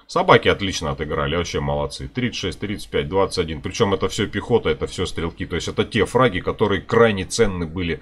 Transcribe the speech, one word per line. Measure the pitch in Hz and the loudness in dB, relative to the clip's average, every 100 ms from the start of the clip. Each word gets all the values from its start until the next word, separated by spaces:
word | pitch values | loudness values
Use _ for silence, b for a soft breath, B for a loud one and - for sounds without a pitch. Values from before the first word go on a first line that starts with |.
| - | -4
Собаки | 175 185 - 98 | 0 4 6 6
отлично | 85 95 - 73 | 2 0 -4 -4
отыграли, | 69 76 78 71 | -4 -4 -2 0
вообще | 85 85 87 | 0 -2 -2
молодцы. | 71 73 73 - 67 | -2 -2 -4 -6 -10
Тридцать | - 120 - | -4 -4 -2
шесть, | 95 80 | -6 -6
тридцать | 104 101 - | -6 -8 -4
пять, | 80 73 | -2 0
двадцать | 95 95 - | 2 2 0
один. | 82 78 | -2 -4
Причем | - - 104 | -6 0 2
это | 98 95 | 2 0
все | - 101 | 0 -2
пехота, | 101 - 117 87 | -2 2 2 2
это | 78 - | -2 -2
все | - | -4
стрелки. | 87 - 82 - | -4 -4 -4 -6
То | 85 85 | -6 -4
есть | 90 | -4
это | - | -2
те | 104 113 | 0 0
фраги, | 92 120 127 90 | 2 4 4 2
которые | 80 73 104 95 | -2 0 2 0
крайне | - 113 113 98 | 2 4 4 4
ценны | 92 - 110 90 82 | -2 2 2 0 -4
были | 85 85 78 | -4 -4 -4